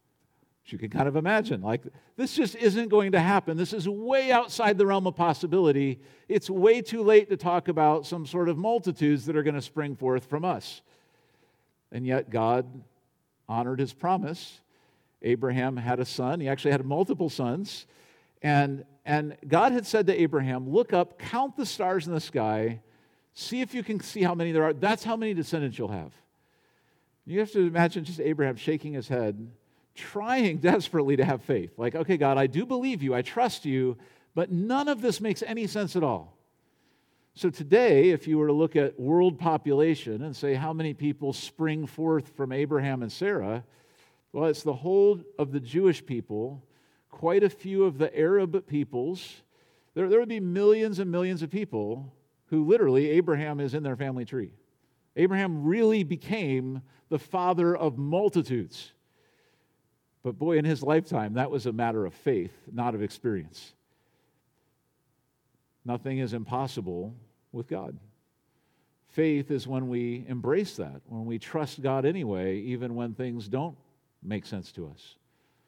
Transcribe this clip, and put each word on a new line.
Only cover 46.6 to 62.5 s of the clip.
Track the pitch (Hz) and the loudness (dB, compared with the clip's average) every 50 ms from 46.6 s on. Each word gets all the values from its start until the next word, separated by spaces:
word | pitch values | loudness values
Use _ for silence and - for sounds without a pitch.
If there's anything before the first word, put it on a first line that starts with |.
| - _ _ _ _ _ _ _ _ _ | -18 _ _ _ _ _ _ _ _ _
quite | - - 160 165 180 202 208 | -10 -4 -2 2 4 4 4
a | 196 | 2
few | 196 - - 190 190 190 196 | 2 -2 -8 -2 2 2 4
of | 185 151 135 | 4 2 2
the | 156 151 - | -2 0 2
Arab | 147 156 165 190 202 190 175 160 196 185 - | 2 2 4 4 4 2 2 0 -4 -4 -2
peoples. | 143 147 143 - - 123 123 151 185 180 - - - - - _ _ _ _ _ _ _ _ _ _ | -2 -2 -2 -2 -4 -4 -4 -4 -4 -6 -10 -14 -18 -20 -20 _ _ _ _ _ _ _ _ _ _
There, | 156 185 185 | -2 2 4
there | 202 226 | 4 4
would | 240 220 | 4 2
be | 233 220 | 0 -2
millions | 190 180 175 190 202 208 214 220 220 220 202 175 | -2 -2 0 4 6 6 6 6 4 2 0 -2
and | 196 185 | -2 -2
millions | 170 175 180 185 185 165 | 0 0 0 0 -2 -4
of | 165 151 | -4 -4
people | 175 202 214 - - 110 104 104 113 131 139 135 - _ _ _ _ _ _ _ | -4 -4 -4 -4 -4 -4 -4 -4 -6 -8 -10 -14 -18 _ _ _ _ _ _ _
who | 160 156 151 | 0 2 4
literally | 156 202 233 214 135 127 131 143 151 | 6 6 6 6 6 6 4 4 4
Abraham | 151 170 175 160 160 143 156 151 147 143 | 4 4 4 4 2 0 -2 -4 -4 -4
is | 143 135 120 | -4 -4 -4
in | 151 | -4
their | 151 139 127 | -4 -4 -6
family | 123 143 135 127 127 120 | -4 -6 -6 -6 -6 -8
tree. | - - 131 104 - - _ _ _ _ _ _ _ _ _ _ _ _ 165 | -6 -6 -6 -6 -8 -10 _ _ _ _ _ _ _ _ _ _ _ _ 2
Abraham | 170 185 190 190 196 190 165 151 143 | 2 2 2 2 0 -2 -2 -2 0
really | 156 180 226 226 220 220 220 185 | 0 2 4 4 4 4 4 2
became | 143 170 151 - - 190 226 190 143 131 131 131 131 131 131 131 _ _ _ _ - | 0 -4 -6 -4 -4 -4 -2 -2 0 0 -2 -2 -4 -6 -8 -10 _ _ _ _ -4
the | 160 147 | -4 -4
father | - - - 185 180 180 180 165 175 170 175 | -4 -4 -4 0 2 2 2 4 4 2 2
of | - 165 156 123 117 | 2 0 -2 -2 -2
multitudes. | 143 143 156 185 208 202 - 180 147 - 131 120 95 - - - - - _ _ _ _ _ _ _ _ _ _ _ _ _ _ _ _ _ _ _ _ _ _ _ _ _ _ - | -2 -2 0 2 2 2 2 0 0 0 -2 -4 -4 -6 -10 -16 -18 -20 _ _ _ _ _ _ _ _ _ _ _ _ _ _ _ _ _ _ _ _ _ _ _ _ _ _ -8
But | 127 113 92 | -8 -6 -4
boy, | 147 165 170 151 | -2 0 2 2
in | 151 | 2
his | 160 156 127 135 | 2 0 0 0
lifetime, | 135 151 160 - - - 131 107 104 107 | 2 2 2 0 0 -2 -4 -4 -2 -2
that | 123 131 143 | -2 -2 -2
was | - 135 110 | -2 -4 -4
a | 123 110 | -4 -2
matter | 113 120 117 110 110 101 | -2 -2 -2 0 -2 -2
of | 87 - | -4 -6
faith, | - - 147 131 101 87 95 | -4 -2 0 0 0 0 -4